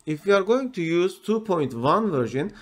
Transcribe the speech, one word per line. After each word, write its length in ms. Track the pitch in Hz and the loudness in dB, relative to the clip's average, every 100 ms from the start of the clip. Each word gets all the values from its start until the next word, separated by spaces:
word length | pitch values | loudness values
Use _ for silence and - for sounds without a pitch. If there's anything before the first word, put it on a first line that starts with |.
| - | -8
If 200 | 151 196 | -6 2
we 60 | |
are 100 | 196 | 2
going 300 | 190 247 262 | 4 0 0
to 100 | 190 | -6
use 380 | 165 170 185 - | -2 0 0 -2
two 220 | - 220 | -2 -2
point 340 | 214 170 131 117 | 0 -2 -2 -2
one 340 | 131 185 220 | 2 2 2
version, 440 | 143 113 127 190 - | 0 -2 -2 -6 -8